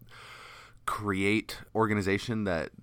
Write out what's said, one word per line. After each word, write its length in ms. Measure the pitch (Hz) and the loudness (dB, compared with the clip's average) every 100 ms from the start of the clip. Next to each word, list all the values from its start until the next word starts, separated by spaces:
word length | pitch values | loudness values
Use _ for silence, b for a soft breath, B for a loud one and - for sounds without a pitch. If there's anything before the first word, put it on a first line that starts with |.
| - B B B B B B B - | -18 B B B B B B B -6
create 720 | - 104 95 98 107 - - - | -4 0 2 4 2 0 -8 -4
organization 680 | 107 110 104 95 101 - 110 | 2 2 4 2 2 0 -2
that 260 | 101 82 71 - | 0 0 -2 -10